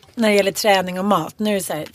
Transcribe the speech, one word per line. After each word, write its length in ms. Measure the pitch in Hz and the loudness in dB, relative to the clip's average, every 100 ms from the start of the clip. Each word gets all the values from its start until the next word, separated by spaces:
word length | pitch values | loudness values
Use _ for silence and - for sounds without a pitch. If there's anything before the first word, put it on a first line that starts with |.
| - - | -16 -2
när 140 | 220 | 2
det 60 | 202 | 2
gäller 160 | 190 | 2
träning 480 | 185 214 190 180 180 | 0 2 2 0 -4
och 60 | 202 | 0
mat. 340 | 185 160 - | 0 -2 -6
Nu 100 | 214 | -2
är 40 | |
det 80 | 202 | -2
så 100 | 175 | -4
här, 120 | 156 - | -8 -10